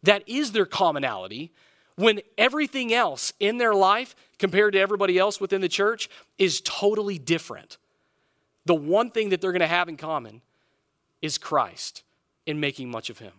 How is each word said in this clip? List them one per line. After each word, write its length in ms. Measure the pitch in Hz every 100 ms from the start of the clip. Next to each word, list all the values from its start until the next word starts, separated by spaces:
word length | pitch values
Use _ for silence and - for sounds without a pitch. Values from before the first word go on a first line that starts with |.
That 180 | 170 202 202
is 240 | 247 294
their 140 | 214 185
commonality 840 | - 180 147 135 104 92 107 165 _ _ _ _ -
when 240 | 214 208 - -
everything 580 | 233 277 302 269 240
else 380 | 226 208 135 - -
in 180 | 202 240
their 160 | 233
life 400 | 202 190 208 254 - _ _
compared 340 | 196 175 208
to 60 | 196
everybody 400 | 190 202 196 180
else 220 | 196 196
within 200 | 190 196
the 80 | 180
church 400 | - 202 220 - - _ _
is 220 | 190 147
totally 580 | - - 202 214 202 185
different. 580 | 123 165 - 110 - - _ _ _ _ _ _ _ _ -
The 80 |
one 360 | 165 147 190 240
thing 200 | 226 214
that 100 | 180
they're 100 | 190
gonna 160 | 180 160
have 220 | 175 175
in 80 | 151
common 460 | 156 156 117 110 _ _ _ _ _ _ _ _
is 180 | 156 143
Christ 680 | - 147 107 87 - - _ _ _ _ -
and 140 | 151
making 280 | 147 135 127
much 220 | 117 -
of 80 | 113
him. 140 | 110